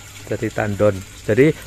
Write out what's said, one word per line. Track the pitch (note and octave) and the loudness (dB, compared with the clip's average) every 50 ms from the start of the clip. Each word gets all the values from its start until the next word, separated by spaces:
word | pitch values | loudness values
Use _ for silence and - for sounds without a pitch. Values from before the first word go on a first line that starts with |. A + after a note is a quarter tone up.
| - - - - - | -20 -20 -20 -16 -10
dari | - A2+ G#2 A#2+ A2 | -8 -6 -4 -4 -4
tandon. | - - A2 G#2+ G#2 F#2+ G#2 G#2 G2+ F#2+ F#2+ - - - - - | -2 -2 -2 -2 0 2 2 2 2 0 -6 -14 -16 -8 -4 0
Jadi | G#2+ A2 C#3 D#3+ D3+ - - | 2 4 4 4 2 -2 -8